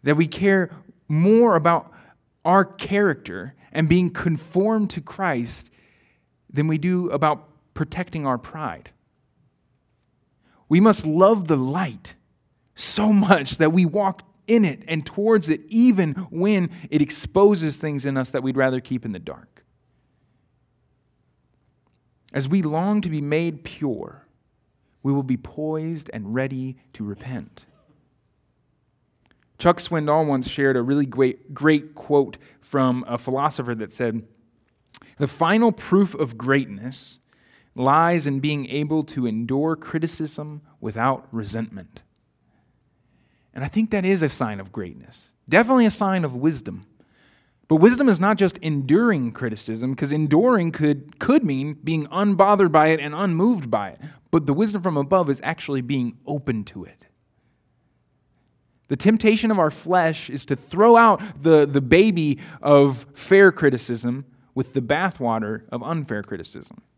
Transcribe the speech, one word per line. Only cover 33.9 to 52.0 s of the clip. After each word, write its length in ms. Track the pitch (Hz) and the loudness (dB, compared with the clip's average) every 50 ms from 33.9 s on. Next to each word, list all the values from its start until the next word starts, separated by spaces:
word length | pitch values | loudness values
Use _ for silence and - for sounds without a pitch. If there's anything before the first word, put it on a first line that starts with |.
said, 340 | - - 123 117 110 117 110 _ _ _ _ _ _ _ _ _ _ _ _ _ _ - - - _ _ | -8 -6 -4 -4 -4 -6 -10 _ _ _ _ _ _ _ _ _ _ _ _ _ _ -16 -16 -16 _ _
"The 100 | 143 135 | -4 -4
final 420 | - - 165 165 196 220 240 233 | 0 0 2 2 4 4 4 2
proof 440 | - - - - 175 196 202 180 - | 0 0 -4 2 2 2 2 2 0
of 220 | - 151 123 117 | -6 -6 -6 -6
greatness 840 | 110 120 127 139 139 131 - 101 98 104 127 135 - - - - _ _ _ _ _ _ _ _ _ _ _ _ | -8 -2 0 0 0 0 -4 -10 -14 -14 -12 -12 -12 -14 -14 -16 _ _ _ _ _ _ _ _ _ _ _ _
lies 520 | 131 127 131 139 156 165 170 175 170 139 | -2 0 2 4 4 2 2 0 0 -2
in 140 | 143 139 135 | -2 -4 -2
being 260 | 131 151 151 147 135 | -2 -2 -4 -4 -6
able 380 | - 127 147 151 147 156 156 147 | -6 -4 -6 -4 -2 -2 -4 -4
to 220 | 151 - 139 123 | -4 -6 -4 -4
endure 500 | 117 110 110 117 120 131 135 151 160 160 | -4 -4 -4 -4 -4 -2 -2 -2 -2 -4
criticism 840 | 156 - - - 165 156 160 160 - 160 147 - - 151 151 151 147 _ _ _ _ | -6 -8 -8 -6 -6 -4 -6 -6 -8 -10 -10 -8 -12 -12 -14 -14 -18 _ _ _ _
without 480 | - 110 104 113 117 131 135 131 - _ | -12 -10 -6 -2 -2 -2 -2 -4 -10 _
resentment." 720 | - 113 107 101 101 113 110 107 - 98 90 _ _ - _ _ _ _ _ _ _ _ _ _ _ _ _ _ _ _ _ _ _ _ _ _ _ _ _ _ _ _ _ _ _ | -10 -10 -10 -8 -8 -8 -10 -10 -12 -18 -18 _ _ -20 _ _ _ _ _ _ _ _ _ _ _ _ _ _ _ _ _ _ _ _ _ _ _ _ _ _ _ _ _ _ _
And 80 | - | -12
I 60 | 131 143 | -12 -4
think 220 | - 208 220 220 | -2 -2 -2 0
that 140 | - 202 180 | -2 -2 0
is 180 | 185 196 185 | 0 0 2
a 60 | 160 139 | 0 -2
sign 300 | - - 131 110 104 98 | -2 -4 -6 -6 -6 -10
of 140 | 95 92 | -14 -14
greatness, 580 | - 113 98 87 - - - - - - - _ _ _ _ - | -12 -12 -12 -12 -12 -18 -20 -20 -20 -20 -20 _ _ _ _ 2
definitely 380 | 151 185 233 226 262 254 233 | 2 2 4 4 2 4 4
a 40 | 214 | 2
sign 340 | - - 208 196 190 185 165 | 2 0 -2 -2 0 -2 -2
of 100 | 143 127 | -4 -6
wisdom. 520 | 123 135 156 160 131 - - 95 98 101 _ _ _ _ _ _ _ _ _ _ _ _ _ _ _ _ _ | -2 -2 -2 -2 -2 -10 -12 -14 -14 -16 _ _ _ _ _ _ _ _ _ _ _ _ _ _ _ _ _
But 80 | 156 | 4
wisdom 320 | 156 170 226 247 247 285 254 | 8 8 8 6 6 4 2
is 120 | 202 156 | 4 4
not 160 | 185 202 214 | 2 0 2
just 220 | - 196 180 - - | 2 0 -2 -2 -4
enduring 760 | - 160 151 143 139 127 147 202 233 240 208 147 127 117 | -6 -4 -4 -4 0 2 2 2 4 2 0 0 -2 -6
criticism, 600 | 110 - 127 120 110 104 - - 110 113 123 131 135 | -6 -6 -8 -8 -6 -8 -8 -8 -6 -6 -4 -6 -4
'cause 180 | - - 139 | -4 -4 -4
enduring 600 | 147 151 156 143 147 156 220 254 254 208 170 165 | -2 -2 0 2 4 4 4 4 2 2 0 -2
could, 460 | 156 - 156 151 147 139 131 - - _ | -2 0 0 0 0 0 -4 -18 -14 _
could 260 | - - 262 311 262 | -2 2 2 2 2
mean 300 | 202 139 131 139 151 151 - - | 0 -2 -2 -4 -6 -8 -8 -6
being 220 | - 165 160 | -4 -2 -2